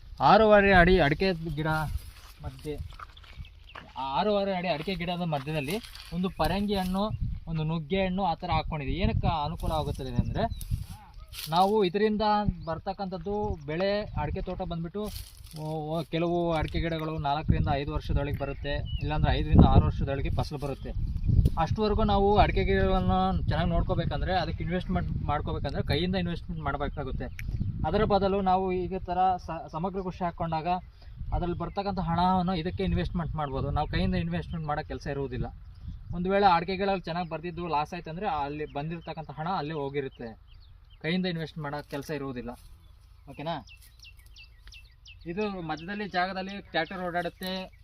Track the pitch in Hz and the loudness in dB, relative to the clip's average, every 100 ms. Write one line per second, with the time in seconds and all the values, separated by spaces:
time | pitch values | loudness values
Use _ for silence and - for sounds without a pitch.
0 | - - 135 202 214 208 196 185 175 185 | -16 4 8 10 10 10 10 10 10 8
1 | 143 156 190 165 165 147 156 156 151 - | 6 4 2 0 -4 -2 -2 0 -2 -6
2 | - - - - 151 135 151 143 - - | -8 -18 -18 -14 -12 -10 -8 -8 -10 -12
3 | - - - - - - - - - - | -18 -20 -18 -16 -16 -18 -18 -18 -14 -8
4 | 135 143 208 202 196 185 180 151 156 175 | -4 0 2 2 0 0 -2 -2 -2 -4
5 | 175 175 175 143 139 156 135 214 - - | -4 -2 -2 -2 -2 -4 -2 -4 -6 -14
6 | - 170 185 - 156 190 208 202 185 190 | -8 -4 -4 0 0 0 0 0 0 0
7 | 214 - - - 165 160 156 165 147 190 | -2 -2 -4 -4 -6 -4 -2 -2 0 0
8 | 190 185 185 160 180 156 147 151 135 156 | 0 0 0 0 0 -2 0 -4 -2 0
9 | 214 - - 160 147 170 170 156 143 147 | 2 2 0 0 -2 -4 -2 -2 -2 -6
10 | 131 120 117 156 226 - - - - - | -4 -2 -2 -2 -2 -4 -6 -6 -8 -14
11 | - - - - 156 165 196 220 185 196 | -18 -20 -16 -12 -2 2 4 4 2 2
12 | 214 208 214 208 202 175 160 160 196 190 | 2 2 2 2 2 -2 -4 -6 -6 -6
13 | 190 185 185 208 208 180 143 160 196 208 | -6 -6 -4 -2 -2 -4 -4 -2 0 0
14 | 208 - 151 185 185 180 175 165 165 202 | -2 -4 -4 -4 -4 -6 -6 -6 -6 -6
15 | 208 - - - - 156 156 160 151 165 | -6 -8 -12 -16 -16 -10 -6 -4 -4 -4
16 | 139 165 170 175 170 160 147 160 165 160 | -2 0 2 2 2 2 0 0 0 -2
17 | 156 160 147 147 - 160 156 143 147 151 | -4 -2 -2 0 2 4 4 2 0 -4
18 | - 143 143 143 139 139 143 147 - - | 0 0 0 -2 -4 -4 -4 -2 -2 -2
19 | 143 151 151 131 156 156 135 135 147 - | -2 0 2 2 6 8 10 8 6 4
20 | 143 139 147 - 123 143 139 127 131 - | 0 0 -2 -2 -2 -4 -6 -6 -6 -4
21 | - - - - - 247 262 - 214 214 | -4 -2 4 6 6 6 0 2 2 4
22 | 214 202 202 208 160 196 185 196 190 185 | 4 4 6 6 6 6 4 4 4 4
23 | 185 185 190 175 - 151 170 165 165 170 | 4 4 4 2 0 2 2 2 2 0
24 | 156 147 156 185 160 - 160 180 185 180 | 0 0 0 0 0 -4 -2 -2 0 -2
25 | 160 - 156 147 156 156 143 175 - 147 | 0 -2 -2 -2 -2 -2 -2 -2 0 0
26 | 180 190 175 165 - 160 143 139 139 151 | 2 0 -2 -4 -6 -6 -4 -2 -4 -4
27 | 135 123 127 - - - - - 160 202 | -4 -4 -6 -8 -6 -4 -4 -2 0 2
28 | 208 196 190 196 190 190 190 185 175 190 | 4 2 2 2 2 2 2 -2 -2 -6
29 | - 175 185 180 - 160 143 160 185 190 | -4 2 2 2 -4 -10 -8 -6 -4 -4
30 | 180 - 175 - 165 160 165 180 - - | -6 -4 -4 -4 -4 -2 -2 -2 -4 -18
31 | - - - 160 175 165 - 202 202 190 | -14 -10 -4 -2 0 -2 -4 -4 -4 -2
32 | 165 170 185 185 175 180 175 - 180 170 | 0 2 4 4 2 0 -2 -2 0 2
33 | 156 175 147 156 143 131 139 143 151 165 | 0 -2 -2 -2 -2 -2 0 0 0 0
34 | 185 185 170 170 - 170 151 151 147 131 | 0 0 0 -2 -4 -6 -4 -4 -4 -6
35 | 147 139 135 120 233 - - - - - | -4 -4 -4 -4 -6 -8 -16 -14 -12 -12
36 | - 170 185 196 202 170 170 185 196 196 | -8 -4 2 4 6 6 2 -2 0 0
37 | 170 170 165 160 175 165 175 147 151 175 | -2 -6 -4 -6 -6 -6 -2 -2 -2 -6
38 | 160 165 208 151 143 151 147 139 160 170 | -8 -6 -4 -2 -4 -6 -6 -6 -6 -8
39 | 165 160 151 139 165 185 147 160 139 143 | -10 -12 -10 -8 -4 -4 -4 -6 -4 -4
40 | 131 - 117 107 - - - - - - | -6 -8 -12 -12 -20 -20 -20 -20 -20 -8
41 | 156 185 185 165 151 160 147 147 - 143 | -2 0 0 -2 -6 -8 -8 -8 -6 -8
42 | - 143 135 123 233 - - - - - | -6 -6 -6 -8 -8 -12 -16 -20 -20 -20
43 | - - - 131 151 151 - - - - | -20 -20 -18 -10 -6 -6 -8 -20 -20 -20
44 | - - - - - - - - - - | -20 -20 -20 -20 -20 -20 -20 -20 -20 -20
45 | - - 165 175 214 190 160 156 170 208 | -20 -16 -8 -4 -4 -4 -6 -8 -8 -8
46 | 202 180 185 190 190 196 - 160 165 185 | -4 -2 -2 -2 -8 -10 -6 -4 -4 -4
47 | 180 175 175 - 185 185 185 - | -4 -2 -4 -6 -8 -8 -10 -16